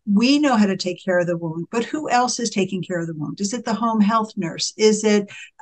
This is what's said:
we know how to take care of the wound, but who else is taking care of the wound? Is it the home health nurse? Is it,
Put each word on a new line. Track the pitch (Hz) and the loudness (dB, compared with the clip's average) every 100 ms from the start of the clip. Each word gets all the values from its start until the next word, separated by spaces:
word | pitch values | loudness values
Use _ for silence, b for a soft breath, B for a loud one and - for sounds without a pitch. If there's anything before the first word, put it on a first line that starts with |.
| - | 0
we | 202 240 294 | 2 4 4
know | 294 233 | 4 4
how | 202 | 2
to | 190 | 0
take | 180 175 | -4 -6
care | - 180 | 0 0
of | 175 | 2
the | 170 | -2
wound, | 170 160 170 | -4 -8 -6
but | 233 | -4
who | 233 302 302 | -4 -4 0
else | 247 247 - | 2 2 0
is | 233 | -4
taking | 214 190 190 | -2 -2 -4
care | 160 180 | -6 -6
of | 165 | -6
the | 156 | -6
wound? | 147 - | -8 -6
Is | 202 247 | -6 -4
it | 240 | -4
the | |
home | 214 233 226 | -2 0 2
health | 202 226 220 - | 2 2 -2 -4
nurse? | 165 160 - - | -6 -6 -8 2
Is | 214 214 | 2 4
it, | 214 208 202 B B _ | 4 2 0 B B _